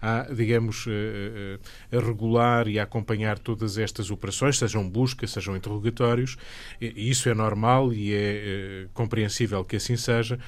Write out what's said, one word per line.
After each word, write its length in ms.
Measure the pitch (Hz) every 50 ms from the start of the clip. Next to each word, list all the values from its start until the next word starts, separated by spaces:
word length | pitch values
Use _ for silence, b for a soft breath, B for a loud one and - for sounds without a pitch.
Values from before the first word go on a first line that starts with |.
a, 220 | - 110 113 117 - - 135
digamos, 520 | 110 117 107 117 117 117 110 110 - - 117
eh, 680 | 107 104 107 110 107 101 101 107 113 104 101 98 98 98 B B B B B B
eh, 60 | - 123
a 40 |
regular 640 | 110 113 113 101 113 113 113 117 117 120 120 120 117 110
e 100 | 104 107
a 40 | 104
acompanhar 560 | - - 117 107 - 113 104 110 107 104 104
todas 380 | - - 113 104 113 107 98 110
estas 340 | 110 101 - - 104 90
operações, 460 | 104 90 - 98 95 - 131 143 135 -
sejam 300 | 123 110 113 107 98 92
buscas, 440 | 92 113 131 123 127 - 98 92
sejam 240 | - 101 92 101 95
interrogatórios. 800 | 95 - 104 104 104 107 117 113 - 123 120 120 120 131 127 - B B B B B B B B B
E, 60 | 120 113 -
e 140 | 104 107 123
isso 200 | 131 - - 123
é 40 | 113
normal 600 | 110 110 110 104 104 110 117 127 131 135 123 117
e 180 | 104 101 101 104
é, 40 | 104
eh, 720 | 104 104 104 104 104 101 95 98 95 95 98 95 95 95 -
compreensível 680 | - 117 110 117 110 107 101 - - 120 104 101 95 92
que 140 | - - 101
assim 180 | - - 120
seja. 420 | 117 - - 117 117 113 113 123 117 B